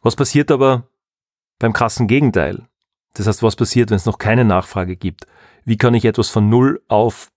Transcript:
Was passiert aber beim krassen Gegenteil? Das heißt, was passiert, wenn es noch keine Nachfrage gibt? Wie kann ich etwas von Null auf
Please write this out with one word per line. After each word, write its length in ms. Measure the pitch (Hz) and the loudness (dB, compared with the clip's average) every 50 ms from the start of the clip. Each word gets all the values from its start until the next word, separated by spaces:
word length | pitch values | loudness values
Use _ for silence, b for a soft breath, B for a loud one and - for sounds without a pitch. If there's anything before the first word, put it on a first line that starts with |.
Was 140 | _ 117 - | _ -2 0
passiert 340 | - 139 - - 147 147 - | 0 -4 0 2 0 2 2
aber 380 | 151 127 135 135 131 120 123 _ _ _ _ _ _ _ _ _ _ _ _ _ _ _ | 2 2 4 2 2 0 -4 _ _ _ _ _ _ _ _ _ _ _ _ _ _ _
beim 120 | - 113 | -4 -2
krassen 340 | 107 - 120 - - - 120 | 0 0 -2 -2 0 -2 0
Gegenteil? 600 | 98 117 139 147 127 101 92 76 71 90 - - _ _ _ _ _ _ _ _ _ _ | 0 2 2 2 2 0 0 -2 -2 -6 -10 -16 _ _ _ _ _ _ _ _ _ _
Das 120 | - 98 | -4 -2
heißt, 160 | 110 - - | -2 -2 0
was 140 | 117 110 - | 0 -2 0
passiert, 340 | - 123 - - 123 117 107 | 0 -4 0 0 0 0 2
wenn 60 | 110 | 0
es 100 | 98 - | -2 -2
noch 120 | 113 101 _ | -4 -6 _
keine 260 | - 107 113 123 123 | -2 0 2 2 2
Nachfrage 520 | 107 92 92 - - - 98 90 90 92 | 2 2 0 -2 -4 -8 -6 -6 -6 -8
gibt? 300 | - - 92 85 _ - b b b b b b b b | -8 -8 -8 -8 _ -20 b b b b b b b b
Wie 120 | - 113 | -4 -2
kann 180 | 104 - 123 120 | 0 2 2 2
ich 100 | 117 104 | 2 2
etwas 260 | 117 107 - 104 - | 0 0 0 -4 -2
von 180 | - 113 104 104 | 0 0 2 4
Null 320 | 113 120 131 135 - - _ | 4 4 4 2 0 -4 _
auf 440 | _ 113 104 113 117 - - - _ _ | _ 0 0 0 0 -2 -6 -20 _ _